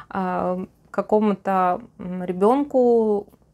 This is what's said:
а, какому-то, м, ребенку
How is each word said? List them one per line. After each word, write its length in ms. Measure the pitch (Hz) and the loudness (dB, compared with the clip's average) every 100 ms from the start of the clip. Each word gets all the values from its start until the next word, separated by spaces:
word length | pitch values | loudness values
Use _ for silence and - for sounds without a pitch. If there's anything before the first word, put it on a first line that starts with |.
| - | -10
а, 560 | 190 185 180 180 180 185 _ _ | -6 -4 -2 -2 -4 -8 _ _
какому-то, 880 | - 196 214 214 196 - 190 180 180 - - | -8 0 2 2 0 -2 0 0 -2 -6 -14
м, 240 | 185 180 | -10 -8
ребенку 1040 | 180 185 208 269 285 262 247 233 220 202 - _ _ | -6 0 2 2 2 2 4 4 2 0 -4 _ _